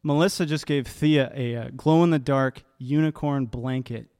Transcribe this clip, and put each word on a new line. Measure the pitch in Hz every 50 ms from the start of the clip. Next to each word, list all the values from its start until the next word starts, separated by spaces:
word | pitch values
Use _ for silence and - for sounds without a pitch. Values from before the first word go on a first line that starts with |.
Melissa | - 151 143 147 165 196 - - 180
just | 151 156 147 -
gave | - 147 139 123
Thea | - - - 151 151 151 143 131 - -
a, | 139 127 120 117
uh, | 117 113 120 127
glow-in-the-dark | 131 - 151 160 165 170 170 160 151 123 143 139 135 135 131 - - - _ _
unicorn | _ 131 127 143 151 156 156 151 - - 147 143 139 131
blanket | 110 - 120 120 131 127 131 131 - 120 107 - _ _ _